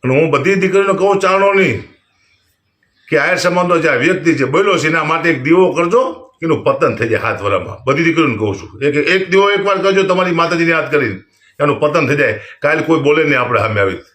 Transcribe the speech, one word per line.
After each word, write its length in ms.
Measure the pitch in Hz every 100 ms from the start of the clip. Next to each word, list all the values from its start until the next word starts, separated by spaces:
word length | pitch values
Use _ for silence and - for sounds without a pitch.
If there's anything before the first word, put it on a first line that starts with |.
અને 160 | 127 131
હું 100 | 160
બધી 240 | 151 180
દીકરીઓને 380 | 196 185 196 196
કહું 280 | 190 190 190
ચારણોની 580 | 190 190 196 196 175 110 - _ _ _ _ _ _ _ _ _ _ _ -
કે 80 | 156
આયર 180 | 151 180
સમાજનો 420 | 180 175 175 165
જે 100 | 156
આ 60 |
વ્યક્તિ 400 | 131 147 190 156
છે, 100 | 143
બોલ્યો 340 | 127 156 202 175
છે, 80 | 156
એના 180 | 165
માટે 260 | 151 160 165
એક 120 | 156
દીવો 300 | 131 170 180
કરજો, 580 | 156 170 226 214 - - _
એનું 220 | 165 143
પતન 320 | - - 151 104
થઈ 120 | 120
જાય 120 | 104
હાથ 220 | 113 101
વરામાં. 420 | 101 98 - -
બધી 200 | 131 139
દીકરીઓને 320 | 165 160 151 107
કહું 200 | 104 98
છું, 260 | - 101
એક, 140 | 139 147
એક 340 | 147 185 190
દીવો 200 | 190 202
એકવાર 320 | 202 190 190
કરજો 200 | 190 190
તમારી 300 | 185 185 180
માતાજીને 380 | 165 165 170 165
યાદ 200 | 165 135
કરીને, 300 | 147 120 95 _ _ _ _
એનું 200 | 147 135
પતન 280 | 147 160 135
થઈ 80 | 143
જાય. 240 | 131 104 - -
કાલ 180 | 143 160
કોઈ 200 | 156 160
બોલે 240 | 139 151
નહીં 160 | 151 135
આપણે 200 | 120 117
સામે 200 | 110 104
આવી. 180 | 98 90 -